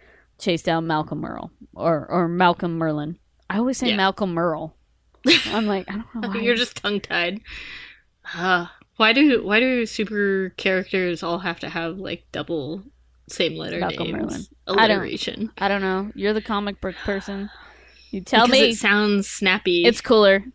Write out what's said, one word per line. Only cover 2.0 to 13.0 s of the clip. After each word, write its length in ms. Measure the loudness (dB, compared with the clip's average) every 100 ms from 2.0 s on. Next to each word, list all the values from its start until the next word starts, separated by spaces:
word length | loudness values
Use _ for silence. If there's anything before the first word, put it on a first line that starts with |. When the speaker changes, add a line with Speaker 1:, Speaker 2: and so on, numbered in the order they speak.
| 0
Speaker 1:
or 180 | 0 0
Malcolm 480 | 4 2 2 -2 -2
Merlin. 420 | -2 -2 -6 -10 _ _ -6
I 80 | -2
always 200 | 0 0
say 100 | 0
Speaker 2:
Yeah. 60 | 2
Speaker 1:
Malcolm 380 | 2 0 -2
Merle. 420 | 0 0 -2 -6 -14 _ _ _
Speaker 2:
<laughs> 360 | _ 2 2 2
Speaker 1:
I'm 200 | -2 0
like, 240 | -2 -4
I 40 |
don't 200 | -10 -10
know 140 | -8 -4
why. 120 | -2
Speaker 2:
You're 160 | 0 0
just 200 | -2 -6
tongue-tied. 640 | -4 -4 -2 -2 -2 -6 -12 -16 -16 -16 -18 -20 _ _ -14
Uh, 320 | -4 0 0 0 -12 _ 2
why 160 | 4
do, 300 | 6 6 4
why 160 | 2 2
do 260 | 2 2 -2
super 640 | -4 -4 0 0 0 -4 -4
characters 640 | -2 0 0 -2 -2 -4
all 160 | -4 -4
have 220 | -4 -8
to 80 | -8
have, 300 | -6 -6 -8
like, 260 | -10 -10 _
double 500 | -10 -6 -6 -6 -10 -12 _